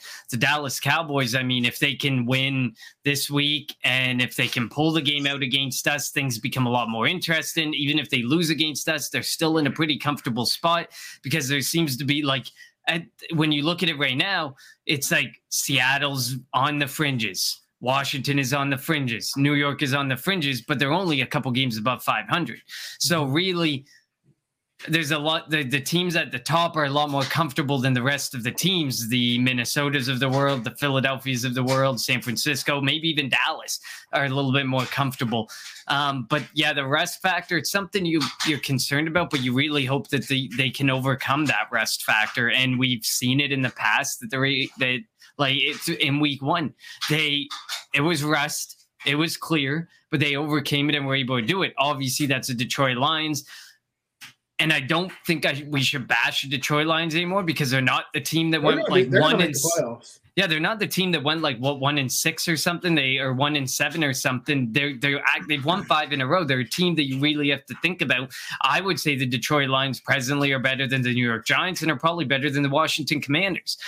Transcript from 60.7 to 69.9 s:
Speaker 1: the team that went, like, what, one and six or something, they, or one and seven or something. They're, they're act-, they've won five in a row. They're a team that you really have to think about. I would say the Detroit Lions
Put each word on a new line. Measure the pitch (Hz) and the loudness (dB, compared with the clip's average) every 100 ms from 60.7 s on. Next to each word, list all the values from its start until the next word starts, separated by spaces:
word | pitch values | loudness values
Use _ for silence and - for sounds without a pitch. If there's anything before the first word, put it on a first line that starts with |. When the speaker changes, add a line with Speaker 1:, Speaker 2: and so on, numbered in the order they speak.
| 220 | -2
Speaker 1:
the | 190 | -2
team | 180 185 | 0 0
that | 160 | 0
went, | 139 160 | 0 0
like, | 151 117 | 0 0
what, | 135 139 | -2 0
one | 135 147 | 0 2
and | 127 | 0
six | - 160 160 - | 0 -2 -2 -2
or | 151 | 0
something, | 180 170 175 | 0 0 2
they, | 160 131 131 | 2 2 2
or | 131 | 0
one | 127 143 147 | 2 2 2
and | 131 | -2
seven | - 147 160 | 0 0 0
or | 143 | 0
something. | 127 139 123 - 139 117 | 2 0 0 0 0 2
They're, | 143 143 123 | 0 0 0
they're | 143 139 | 0 2
act-, | 139 156 170 | 0 0 -2
they've | 147 | -2
won | 139 185 | 0 -2
five | - 156 147 | 2 0 0
in | 143 | -2
a | 131 | 2
row. | 185 | 2
They're | 143 127 | 2 0
a | 123 | 0
team | - 180 | 0 2
that | 156 | 2
you | 139 135 | 0 2
really | 147 147 143 | 2 2 0
have | 139 - | 0 -4
to | 127 | -2
think | 165 175 | -2 0
about. | 143 127 131 - - 143 | 0 0 -2 -10 -10 -2
I | 131 156 | 0 2
would | 190 175 | 0 0
say | 156 131 | 0 0
the | 135 | 0
Detroit | 123 - 151 135 | -2 0 2 2
Lions | 135 135 | 0 0